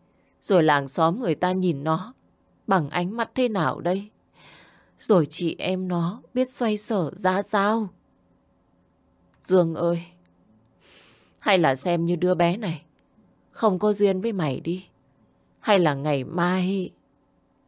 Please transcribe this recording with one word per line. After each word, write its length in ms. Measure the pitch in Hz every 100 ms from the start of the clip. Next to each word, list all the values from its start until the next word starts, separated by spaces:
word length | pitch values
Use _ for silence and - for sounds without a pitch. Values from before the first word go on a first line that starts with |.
| _ _ _ _
Rồi 220 | - 190
làng 260 | 156 143 139
xóm 320 | - 165 190
người 140 | 247
ta 180 | 151 180
nhìn 320 | 185 185 139
nó 300 | 147 160 180 - _ _ _ _ -
bằng 240 | 190 147
ánh 260 | 147 175 226
mắt 140 | 226
thế 140 | - 254
nào 320 | 214 147 -
đây? 300 | - 190 208 _ _ _ - - - _ _ _
Rồi 280 | - 196 147
chị 260 | - 170 -
em 300 | - 185 185
nó 340 | 180 170 220 -
biết 160 | 247 254
xoay 260 | - 233 208
sở 340 | - 214 156
ra 280 | - 185 185
sao? 460 | 202 214 202 226 208 - _ _ _ _ _ _ _ _ _ _ _ _ _ _
Dương 300 | - 185 165
ơi, 280 | 165 170 170 170 _ _ _ _ _ _ _ _ - _ _ _ _
hay 200 | - 190
là 180 | 160 135
xem 300 | - 175 170
như 100 | 175
đứa 180 | 180
bé 220 | 175 170 175
này 280 | 226 147 - _ _ _ _ _ _ -
không 200 | 226 185
có 140 | 214
duyên 280 | 208 202 185
với 120 | 214
mày 280 | 202 160 127
đi. 260 | 143 180 - _ _ _ _ _ _ _
Hay 180 | - 202
là 160 | 170
ngày 300 | 139 143 143
mai. 680 | 131 175 175 185 185 196 180 - _ _ _ _ _ _